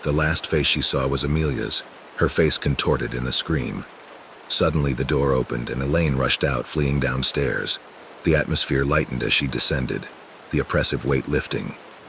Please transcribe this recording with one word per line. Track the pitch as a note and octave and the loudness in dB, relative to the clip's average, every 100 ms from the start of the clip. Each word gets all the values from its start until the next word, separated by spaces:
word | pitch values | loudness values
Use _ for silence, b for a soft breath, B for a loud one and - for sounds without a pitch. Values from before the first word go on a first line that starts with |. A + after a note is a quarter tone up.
The | D2+ | 0
last | D2 D#2 D#2 - | 2 2 0 2
face | D#2 C#2+ | 2 2
she | D2+ | 2
saw | C#2+ C#2+ C2+ | 2 0 0
was | C2+ | 0
Amelia's, | C#2+ D#2 D#2 A#1+ G#1+ - - - - - | 0 2 0 -2 -2 -4 -6 -18 -18 -2
her | D2+ | 0
face | - D#2+ - | 4 2 2
contorted | - C#2 - C2+ A#1 | 0 0 0 0 -2
in | A#1+ B1+ | -4 0
a | |
scream. | - - D#2+ A#1 G1+ - - - - - - - | 0 0 -2 -2 -6 -12 -18 -20 -20 -20 -20 -4
Suddenly, | - F2 D#2 C#2+ | 0 2 2 2
the | B1 | 0
door | C2+ D2 C#2 | 0 2 2
opened | C2 A#1+ A#1+ A#1 | 2 0 -4 -4
and | A#1+ | -4
Elaine | C2+ D#2+ E2 C2 | 0 2 2 2
rushed | B1+ - | 2 2
out, | D2 C2 A#1 | 0 0 -2
fleeing | D2+ C#2+ C#2+ | 0 2 2
downstairs. | C2+ B1+ C#2 - C2+ G1+ G1+ - - - - - | 0 0 0 2 0 0 -2 -4 -6 -20 -20 -4
The | - D2+ | 2 2
atmosphere | - D2+ - C#2 | 2 0 2 0
lightened | C#2 D2+ D#2 B1+ | 2 0 0 -2
as | A1 | 0
she | - C#2 | 0 0
descended, | B1 - C#2+ A#1+ G1+ - - - - - | 0 0 0 -2 -4 -8 -16 -20 -20 -4
the | D2+ | -2
oppressive | C2+ E2+ D2 C#2 - | 0 2 2 0 0
weight | C2+ - | 0 0
lifting. | D2 - - G1+ - - - | -2 0 -4 -6 -12 -18 -20